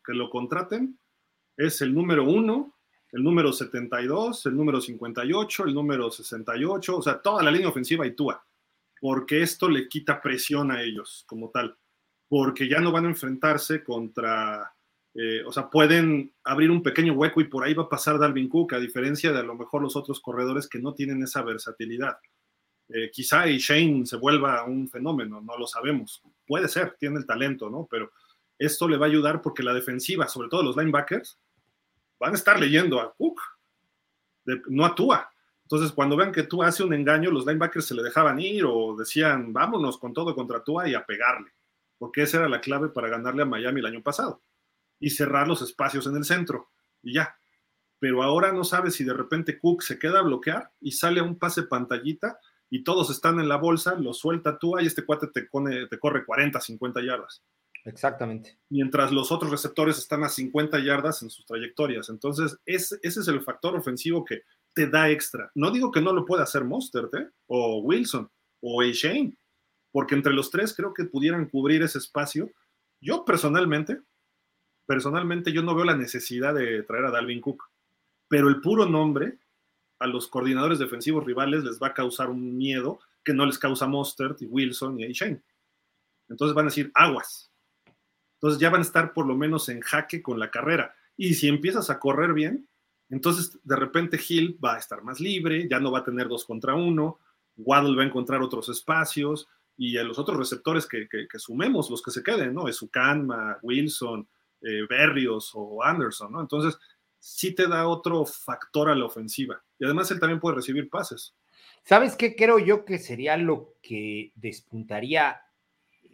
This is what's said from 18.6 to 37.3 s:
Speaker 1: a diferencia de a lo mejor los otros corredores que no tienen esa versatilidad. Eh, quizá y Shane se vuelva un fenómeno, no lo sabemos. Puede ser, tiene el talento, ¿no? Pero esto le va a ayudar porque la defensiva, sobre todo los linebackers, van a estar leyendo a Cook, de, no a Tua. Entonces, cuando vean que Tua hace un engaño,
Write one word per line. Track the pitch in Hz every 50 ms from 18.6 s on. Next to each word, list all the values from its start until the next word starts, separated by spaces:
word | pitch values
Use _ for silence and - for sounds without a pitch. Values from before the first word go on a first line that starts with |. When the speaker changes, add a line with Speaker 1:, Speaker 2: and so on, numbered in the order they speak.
| 165 170 135
Speaker 1:
a | 123
diferencia | 123 117 - 127 127 139 147 143 165 165 147
de | 127
a | 120
lo | 117 117
mejor | 117 120 - - 143
los | 143 131 131 143
otros | 135 - 135 -
corredores | - - 127 127 123 127 131 143 139 -
que | - 120
no | 123 143 139
tienen | - 139 135 139 131
esa | 131 127 - 139
versatilidad. | 120 117 110 110 - 117 113 - 113 113 117 120 - - - - _ _ _ _ _ _ _ _ _ _ _ _ _ _
Eh, | 113 113 113 110
quizá | - - 127 - 147 160 175 165
y | 143 127
Shane | 131 - 147 151 170 160 143 131 123
se | 123 123
vuelva | 120 123 139 151 147 139 139 127 117 117
un | 123 131 135 131 127
fenómeno, | - 120 127 160 156 135 113 107 107 107
no | 107 113 120 120
lo | 120 117
sabemos. | - 117 120 143 147 131 110 - - - _ _ _ _ _ -
Puede | 143 175 190 -
ser, | - 175 180 - - _
tiene | 147 143 147 147
el | 131
talento, | - 113 117 135 139 135 - 113 104
¿no? | 117 151 165 -
Pero | - 113 107 - _ _ _ _ _ _ _ _ _ _
esto | 143 151 147 - 175 170
le | 156
va | 139 147 156
a |
ayudar | 151 156 147 147 156 160
porque | - 147 - - 127
la | 123 123
defensiva, | 127 127 131 123 127 - - 185 170 143 -
sobre | - 131 120 117
todo | 160 180 165
los | 131 - 147
linebackers, | 160 156 143 143 147 - 180 247 - - - _ _ _ _ _ _ _ _ _ _ _ _ _ _ _ _ _
van | 123 151 202
a |
estar | 175 - 202 208 180
leyendo | 156 139 151 160 185 165 135 123
a | 117 - -
Cook, | _ 277 330 - - - - - _ _ _ _ _ _ _ _ _ _ _ _ _ _ _ _ _ _
de, | 127 131 127 - -
no | 131 139 156
a | 170 170
Tua. | - 208 269 - - - - _ _ _ _ _ _ _
Entonces, | _ 156 151 160 151
cuando | 143 - 139 143 147
vean | 156 190 196
que | 170 165 151
Tua | - 170 175 165 175
hace | 175 - 190
un | 180 156
engaño, | 147 143 147 151 156 165 180